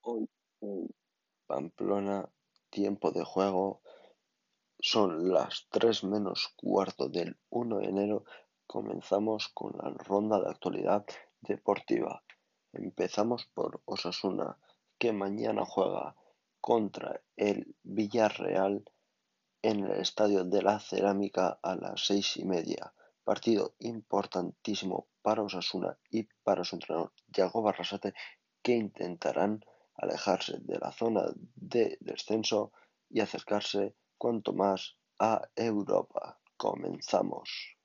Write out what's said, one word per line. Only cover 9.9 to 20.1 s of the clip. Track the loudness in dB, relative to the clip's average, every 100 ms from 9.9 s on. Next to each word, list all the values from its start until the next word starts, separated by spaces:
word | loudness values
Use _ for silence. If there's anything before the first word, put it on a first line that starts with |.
ronda | -10 0 2 4 2
de | 2
actualidad | -2 -4 -2 2 2 0 -16 -18 _
deportiva. | -6 -4 0 0 2 0 0 -6 _ -20 _ _ _
Empezamos | -10 -10 -4 -2 0 0 -2 -6
por | -6 -4 -6
Osasuna, | -10 -6 -6 -2 -2 -2 -4 -8 _ _ _ _
que | 0
mañana | 0 -2 -2 0 0 0
juega | 2 2 2 -6 -12 _ _ _ _
contra | 2 4 4 -4 -6 -8 _ 0
el | 2 2 -4 -14
Villarreal | -6 -2 2 4 4 2 0 2 2 0 -4 _ _ _ _ _ _ _
en | 0 2
el | 0 0
Estadio | -2